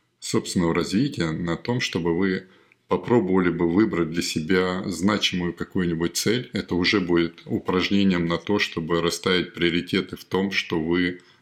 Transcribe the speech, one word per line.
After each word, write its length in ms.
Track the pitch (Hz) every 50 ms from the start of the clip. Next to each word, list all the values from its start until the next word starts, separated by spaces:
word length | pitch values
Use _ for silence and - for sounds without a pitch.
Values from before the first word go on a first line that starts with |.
| _ _ _ _
собственного 560 | - - - 110 - - - 92 85 82 82
развития 560 | 87 80 - 92 104 143 143 - - 85 80
на 260 | 80 - 87 85 82
том, 240 | - - - 123 123
чтобы 360 | - - - 90 82 85 82
вы 320 | 87 98 95 92 92 - - - _ _ _ _ _ _ -
попробовали 640 | 95 90 - - 120 120 101 92 92 95 87 90
бы 200 | 87 85 87 85
выбрать 400 | 85 101 113 98 87 85 85 78
для 120 | 82 87
себя 600 | 85 - - 82 78 78 95 92 92 92 92 92 101
значимую 680 | 98 87 80 90 104 104 98 - - 92 92 90 87
какую-нибудь 640 | - - - - - 98 90 87 82 80 85 82 -
цель. 340 | - - 104 113 127 123 -
Это 220 | - 101 - - 92
уже 260 | 85 92 92 107 101
будет 420 | 87 85 85 85 85 82 - - -
упражнением 800 | - 117 101 - - 92 92 85 - 101 101 98 98 90 85 85
на 120 | 82 85 82
то, 200 | - - 101 104
чтобы 420 | - - - 87 80 80 85 85
расставить 540 | 82 85 - - - 95 92 90 85 - -
приоритеты 640 | 80 87 85 80 87 - - - 95 95 - 90
в 80 | - -
том, 260 | - - 92 98 98
что 300 | 95 - - - 90 82
вы 400 | 78 82 87 90 90 90 90 - - _ _ _